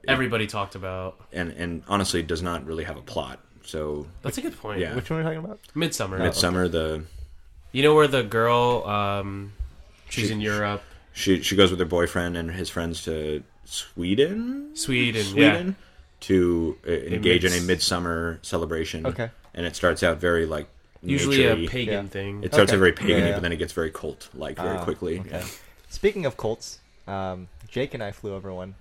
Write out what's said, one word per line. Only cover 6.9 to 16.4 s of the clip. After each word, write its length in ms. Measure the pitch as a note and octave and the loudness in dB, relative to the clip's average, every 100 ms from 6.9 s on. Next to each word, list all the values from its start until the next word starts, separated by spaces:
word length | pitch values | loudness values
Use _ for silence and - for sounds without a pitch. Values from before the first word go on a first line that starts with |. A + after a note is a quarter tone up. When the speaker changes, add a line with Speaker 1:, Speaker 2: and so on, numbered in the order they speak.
| D#2 D#2+ - - - - - - | -4 -8 -14 -14 -16 -20 -20 -6
Speaker 1:
You 120 | B2+ | 4
know 100 | D3 | 6
where 140 | D#3 D3 | 8 6
the 160 | C3 | 4
girl, 600 | G#2+ A2+ A#2 A#2+ A#2+ A#2+ - | 2 2 4 6 4 2 0
um, 680 | G#2 G2+ G2+ G2 G2 G2+ - - - - - - | 0 0 -2 -4 -8 -10 -10 -10 -10 -20 -20 -8
she's 180 | - G#2+ | -2 0
Speaker 2:
She 60 | |
Speaker 1:
in 80 | G#2+ | 0
Europe. 400 | G#2 G#2 G#2 G#2 - - - | 0 0 0 -4 -8 -20 -18
Speaker 2:
she, 280 | - G2 F2+ | -4 2 4
she 120 | - | 4
goes 140 | F#2+ F#2+ | 6 6
with 100 | F2+ | 4
her 60 | |
boyfriend 500 | E2+ F2 E2+ F#2 F2 F2 | 0 2 2 0 -2 -4
and 120 | E2 | -4
his 180 | F2+ E2+ | -6 -6
friends 340 | - E2+ E2 | -4 -4 -4
to 400 | - D#2+ D2+ D2+ - _ | -6 -4 -4 -6 -8 _
Sweden? 1080 | - - - - F2 A2 D#3 G#3+ A#3+ C#4 D4 | -12 -12 -10 -6 0 4 2 2 -6 -8 -10
Speaker 1:
Sweden, 480 | D4+ - B2 A#2+ A2 | -8 -2 2 2 0
Speaker 2:
Sweden? 440 | G2 G2 C#3+ - F3+ | 0 4 4 4 -2
Speaker 1:
yeah. 60 | G3 - - - _ | -6 -12 -20 -20 _
Speaker 2:
To, 560 | - F#2+ | 2 4